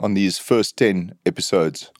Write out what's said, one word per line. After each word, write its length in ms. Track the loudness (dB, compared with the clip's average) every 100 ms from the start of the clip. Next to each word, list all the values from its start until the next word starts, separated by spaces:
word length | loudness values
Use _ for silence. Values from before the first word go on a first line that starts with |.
on 140 | -2
these 240 | 0 0 -2
first 380 | 0 0 0 2
ten 400 | 2 2 -4 -6 -4
episodes 640 | -4 -2 0 0 -2 -12 _